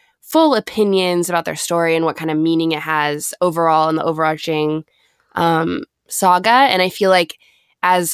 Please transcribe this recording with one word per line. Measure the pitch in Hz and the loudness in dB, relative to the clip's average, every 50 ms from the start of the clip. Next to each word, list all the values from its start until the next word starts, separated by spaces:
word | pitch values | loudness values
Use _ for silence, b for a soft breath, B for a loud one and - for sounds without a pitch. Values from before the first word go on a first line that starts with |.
| b b b b | b b b b
full | b - - 311 330 311 269 | b -2 2 2 4 4 2
opinions | 220 - - - 220 214 202 190 190 185 180 175 175 175 180 | 0 -2 -4 -2 0 0 2 2 0 0 0 0 -2 -2 -2
about | 175 170 165 | -2 -4 -4
their | - 156 | -4 -8
story | 151 - - 175 170 170 165 160 | -8 -6 -4 -2 0 0 0 0
and | 165 165 | 0 0
what | 160 156 - | -2 -4 -4
kind | 165 160 | -4 -4
of | 156 156 | -2 0
meaning | 160 165 165 160 165 165 160 | 0 0 0 0 0 -2 -2
it | 151 | -4
has | 156 160 156 151 147 147 147 147 151 - - - | -4 -4 -2 -2 -2 -2 -4 -6 -8 -10 -6 -2
overall | 180 180 165 170 170 165 160 156 156 160 | -2 -2 0 0 2 2 2 2 2 0
in | 160 | 0
the | 160 - | -2 -2
overarching, | - 160 156 160 156 156 151 - - 160 151 151 151 156 156 156 _ _ _ _ _ _ _ _ _ - | -2 -2 0 0 -2 -2 -4 -4 -4 -2 -2 -2 -2 -2 -4 -6 _ _ _ _ _ _ _ _ _ -4
um, | - 170 165 165 160 165 170 175 - - - _ _ _ - | -2 0 0 2 0 0 -2 -4 -6 -10 -12 _ _ _ -12
saga. | - - - 185 180 180 185 214 | -6 0 2 2 2 4 4 4
And | 233 254 277 262 208 185 | 4 4 4 4 2 2
I | 185 185 | 0 -2
feel | - - 202 190 | -2 0 2 2
like | 190 180 175 - - _ b b b b b b b b - | 4 2 2 0 -6 _ b b b b b b b b 0
as | 180 185 180 175 165 | 2 2 2 0 -2